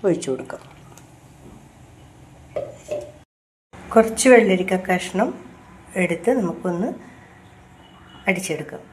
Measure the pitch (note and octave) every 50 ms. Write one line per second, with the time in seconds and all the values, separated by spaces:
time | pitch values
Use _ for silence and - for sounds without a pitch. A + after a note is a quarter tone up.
0 | - G3 E3 - - - C3 B2+ B2+ - - - - - - - - - - -
1 | - - - - - - - - - - - - - - - - - - - -
2 | - - - - - - - - - - - - - - - - - - D5+ -
3 | - - - - - _ _ _ _ _ _ _ _ _ - - - - - A3+
4 | A3 A3+ A3+ - - C4 B3+ A#3 G#3+ G3 F#3 F3+ F3+ F#3+ F#3 F#3 F#3 - F#3 F3+
5 | - - - F#3 A3+ D#4+ F#4+ - - - - - - - - - - - - F#3+
6 | F3+ E3+ E3+ E3 - B3 B3+ B3+ G3+ E3+ - - - F#3 F3 E3+ G3 C#4+ - -
7 | - - - - - - - - - - - - - - - - - - - -
8 | - - - - - - F#3+ - - - D#3+ D3 D3 - - A2 - -